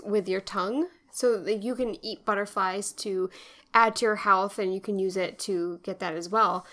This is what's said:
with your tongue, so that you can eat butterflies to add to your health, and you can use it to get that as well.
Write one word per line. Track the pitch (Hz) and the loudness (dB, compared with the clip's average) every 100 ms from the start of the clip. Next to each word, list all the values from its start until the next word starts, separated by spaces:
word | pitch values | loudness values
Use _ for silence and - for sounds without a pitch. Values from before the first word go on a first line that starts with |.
with | 208 208 190 | -2 -2 0
your | 190 | -2
tongue, | 190 202 185 262 359 - _ | -4 -4 -2 -2 -2 -6 _
so | - 247 220 | -2 0 0
that | 165 214 | 0 -2
you | 220 | -2
can | 247 240 190 | -2 -4 -4
eat | - 202 - | -8 -6 -2
butterflies | 202 202 - 185 190 202 | -2 -2 -2 -2 -2 -6
to | - 208 190 185 - - - _ | -8 -4 -2 -4 -6 -20 -20 _
add | 226 226 220 | 4 4 4
to | |
your | 226 214 | 2 2
health, | 208 190 202 214 | 6 6 4 -2
and | 190 | -2
you | 190 | -2
can | 196 196 | -2 -2
use | 190 190 | 0 0
it | 175 - | -2 -4
to | - 185 170 170 | -4 -2 -2 -4
get | - 185 | -8 -6
that | 180 | -4
as | 160 170 | -4 -2
well. | 220 202 180 - | 2 4 2 -6